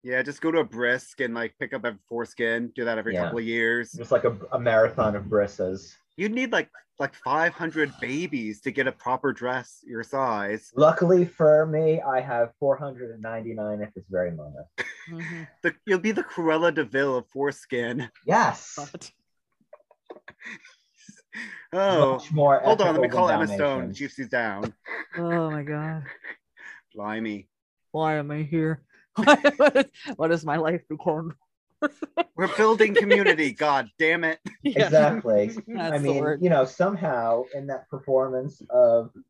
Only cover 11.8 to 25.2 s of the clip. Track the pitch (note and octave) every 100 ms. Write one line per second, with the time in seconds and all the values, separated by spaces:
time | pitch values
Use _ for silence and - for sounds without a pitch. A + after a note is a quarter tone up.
11.8 | D#3+ E3 - C3 C3+ A#2 A#2 _ C#3 C3+
12.8 | C#3+ B2 A#2+ A2+ A2 A2+ A2+ A2 G#2 G#2
13.8 | G#2 F#2+ F#2 F#2 F2+ E2 D2 C2+ - -
14.8 | - - - E3 D#3+ E3+ D3+ _ F3 -
15.8 | - F#3 G#3 A3 - - D#3+ D#3 E3+ D#3
16.8 | B2+ C3+ C#3 B2+ A#2 C3+ C#3+ C3+ - B2
17.8 | A#2+ B2 A#2+ _ - D4+ F3 - - -
18.8 | C#3+ - - _ _ _ _ _ _ -
19.8 | _ _ _ - - _ - - - _
20.8 | _ _ - - _ A3 A3+ - - F3+
21.8 | G3 E3+ C3+ C3 - D3+ C#3+ C3+ B2+ -
22.8 | F3+ D#3 B2+ F3+ F3+ - D#3+ D3 C#3+ C3+
23.8 | B2+ G2 C#3 - A#2+ B2 A2+ G2 A2 -
24.8 | - - - E3+